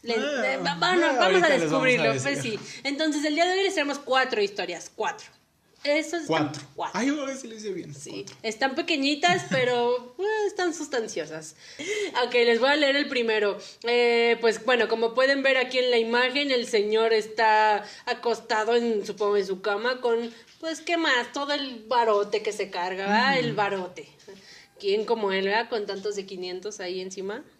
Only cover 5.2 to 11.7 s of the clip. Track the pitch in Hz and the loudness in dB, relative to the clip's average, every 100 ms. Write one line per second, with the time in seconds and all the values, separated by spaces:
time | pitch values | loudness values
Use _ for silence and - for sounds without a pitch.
5.2 | - _ _ _ _ _ 277 294 311 339 | -16 _ _ _ _ _ 0 0 0 -6
6.2 | 294 160 151 - - - 170 185 262 294 | -2 0 0 -4 -14 -8 -6 -2 -2 -2
7.2 | 269 254 240 220 214 180 147 143 - 98 | -6 -8 -12 -12 -10 -10 -10 -14 -14 -14
8.2 | - - 220 214 269 269 339 320 269 294 | -14 -10 -8 -2 -2 -2 -2 0 2 2
9.2 | 349 359 - 269 247 247 240 247 240 - | 2 2 0 0 2 2 2 0 -4 -6
10.2 | 392 427 415 403 359 311 294 254 214 180 | -2 0 -2 0 -2 -2 -4 -4 -4 -6
11.2 | 151 156 156 - - | -6 -8 -12 -18 -20